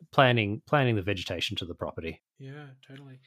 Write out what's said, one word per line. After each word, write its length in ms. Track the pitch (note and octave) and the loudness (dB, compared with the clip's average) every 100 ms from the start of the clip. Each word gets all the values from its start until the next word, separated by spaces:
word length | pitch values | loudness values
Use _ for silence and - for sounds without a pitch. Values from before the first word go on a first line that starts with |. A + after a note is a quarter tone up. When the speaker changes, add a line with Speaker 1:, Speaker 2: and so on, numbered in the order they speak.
| E3+ | -2
Speaker 1:
planning, 480 | - C3 A#2+ G#2 A2 - | 4 6 6 2 -2 0
planning 300 | D3 B2+ A2 | 2 4 2
the 60 | |
vegetation 560 | F2+ F#2+ - F2+ - G#2 | 0 -2 -4 -4 -4 -6
to 80 | E2 | -8
the 100 | D#2+ | -8
property. 460 | E2 - E2 - _ - | -8 -8 -10 -10 _ -20
Speaker 2:
Yeah, 280 | C3+ D3 C#3+ C3 - | -16 -16 -18 -20 -20
totally. 320 | C3+ C#3 C3 | -20 -20 -20